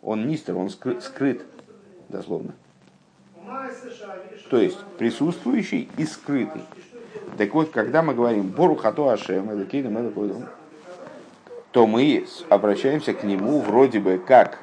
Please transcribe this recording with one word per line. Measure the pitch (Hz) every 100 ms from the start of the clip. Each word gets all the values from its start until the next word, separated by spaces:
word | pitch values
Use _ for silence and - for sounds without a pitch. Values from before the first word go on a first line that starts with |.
Он | - 107 117
Нистер, | 160 - 180
он | 185
скры-, | 196 - -
скрыт, | - - 135 123 - - - - - - -
дословно. | - 92 87 - - _ _ _ _ _ _ _ 170 233 262 262 233 240 - 202 190 - - -
То | 123
есть | 95 - - -
присутствующий | 117 117 139 - 120 254 - 90 - -
и |
скрытый. | 156 - - 143 110 - - - - - - - - -
Так | 104
вот, | 139 214
когда | - 113 147
мы | 165
говорим | 120 120 110 95
«Борух | 101 175 156
ато | 110 107 143
Ашем, | 110 - 92 101
Элокейну | 104 98 139 127
мелech | 107 120
хаолам», | - 104 98 123 - - - - - - - - - - - -
то | 123 113
мы | 110 143 120 -
с-, | - -
обращаемся | 202 104 98 135 151 151
к | 120
нему | 104 98 104 147
вроде | - 110 135 113
бы | 95 92
как | - 127 - -